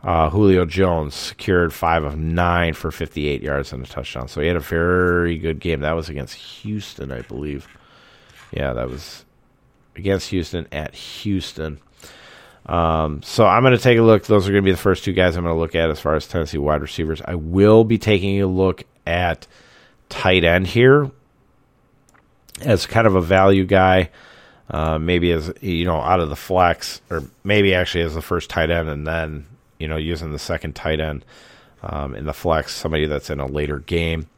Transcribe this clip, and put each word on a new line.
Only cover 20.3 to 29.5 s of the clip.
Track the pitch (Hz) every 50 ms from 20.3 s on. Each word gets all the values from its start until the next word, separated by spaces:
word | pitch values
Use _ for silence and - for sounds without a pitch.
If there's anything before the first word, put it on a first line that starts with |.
| 95 92 82
end | 85 85 90 95
here | 90 - 113 123 131 135 147 143 135 - _ _ _ _ _ _ _ _ _ _ _ _ _ _ _ _ _ _ _ _ _ _ _ _ _ _ _ _ -
as | - 139 110 90 -
kind | - - 117 113
of | 110 95
a | 92
value | 87 80 95 95 95 98 98 98 95
guy, | 92 98 92 92 92 92 92 87 - - - - - - - - _ _ _ _ _
uh, | - 76 78 80 78 78
maybe | 78 85 90 87 85 87
as, | 85 82 76 82 - -
you | - 98 87 82 85
know, | 90 82 78
out | - 82 92 90
of | 85 76
the | 71
flex, | - - - 95 92 90 85 82 - - - - - _ _
or | 87 80 69 - _ _ _
maybe | 98 104 104 101 98 92
actually | 90 90 - - 87 85
as | 82 76
the | 82
first | 76 - 90 85 - -
tight | - 87 82 80
end, | 85 85 80
and | 80 73 71 76
then, | 80 82 82 80 78 76 73 71 -